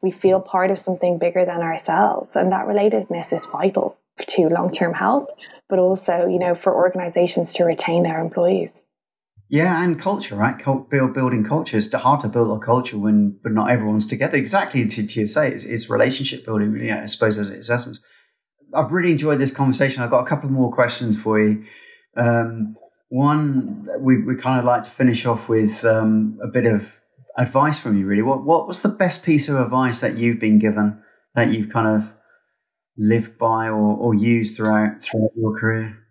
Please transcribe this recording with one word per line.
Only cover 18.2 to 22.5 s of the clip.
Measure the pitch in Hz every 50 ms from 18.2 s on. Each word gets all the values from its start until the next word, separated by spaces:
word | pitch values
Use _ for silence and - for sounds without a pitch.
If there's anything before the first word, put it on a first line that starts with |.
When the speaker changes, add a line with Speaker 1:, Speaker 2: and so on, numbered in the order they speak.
| _ _ _ _ _ _ _ _ _ _ -
Speaker 2:
I've | 147 156 110
really | 156 185 175 180
enjoyed | 165 139 135 156 151 131
this | 139 135 -
conversation. | - 139 131 127 - 139 135 131 135
I've | 123 117
got | 120 123
a | 123 -
couple | 160 143 - 139
more | 135 131 127 117
questions | 120 - 123 117 117 - 123 117 104 107
for | - 110 110 107
you. | 107 107 107 107 - - - - - - - _ _ _ _ 123
Um, | 120 120 117 117 113 113